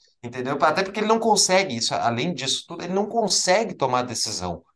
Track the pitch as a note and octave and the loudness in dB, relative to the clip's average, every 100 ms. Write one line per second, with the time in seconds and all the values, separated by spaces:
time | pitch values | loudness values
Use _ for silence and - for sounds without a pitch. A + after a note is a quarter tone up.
0 | _ _ A#2+ B2+ B2+ C#3+ D#3+ D#3 G3 G#3+ | _ _ -12 -6 -4 2 2 2 -2 -2
1 | G#3 A3+ A3+ G3+ - F#3 F#3+ A#2 - - | 2 2 4 4 4 4 2 -2 -4 -2
2 | A#2 A#2 D#3+ C#3+ C3+ - - E3+ F3 F#3+ | 0 0 -2 -4 -4 -4 -6 -10 -4 -2
3 | G#3 A#3 G#3 - - F#3+ G#3+ F3 C3 B2 | 0 0 0 2 2 2 2 -2 0 0
4 | B2 A2 A2+ G2 F2+ F2 - | -2 -4 -4 -4 -6 -8 -12